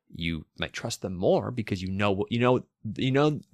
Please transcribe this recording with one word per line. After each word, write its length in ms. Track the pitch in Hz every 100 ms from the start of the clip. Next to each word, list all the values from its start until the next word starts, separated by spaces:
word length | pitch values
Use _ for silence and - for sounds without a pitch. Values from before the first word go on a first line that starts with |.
| _
you 320 | - 82 80 - -
might 140 | 85
trust 280 | - 117 -
them 140 | 95 90
more 340 | 107 180 107
because 320 | 123 107 95
you 80 | 92
know 220 | 95 104
what, 200 | 95 -
you 60 | 117
know, 260 | 123 127 - _ 107 -
you 140 | 131
know 300 | 135 151 147 -